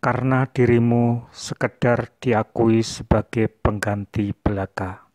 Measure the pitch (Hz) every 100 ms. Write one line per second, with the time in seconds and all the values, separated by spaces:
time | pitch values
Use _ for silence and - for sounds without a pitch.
0 | - 117 127 131 131 - 123 120 117 120
1 | 120 120 - - - - 127 _ 127 117
2 | 113 _ 131 110 110 - 113 113 110 -
3 | 117 110 104 - 110 _ - 104 101 104
4 | 98 - 101 - - 101 95 - 95 95
5 | _